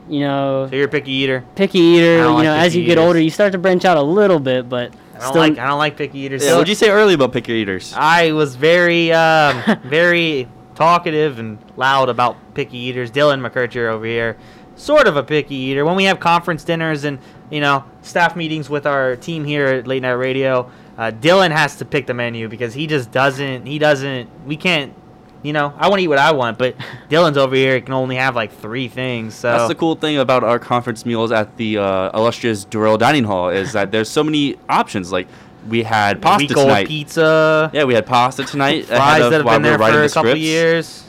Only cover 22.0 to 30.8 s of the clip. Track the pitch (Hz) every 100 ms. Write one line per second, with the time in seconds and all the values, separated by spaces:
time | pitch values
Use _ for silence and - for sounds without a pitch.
22 | 127 123 120 117 110 113 117 135 156 151
23 | 113 131 139 131 139 127 120 151 151 139
24 | 139 131 117 - 131 147 185 160 139 -
25 | - - - - 147 151 143 147 170 196
26 | 175 139 151 147 117 110 127 - - -
27 | - 151 170 139 135 131 131 127 117 131
28 | 131 127 131 120 107 - 107 123 123 127
29 | 127 120 110 107 120 117 113 - 165 160
30 | 156 147 127 127 113 117 - 120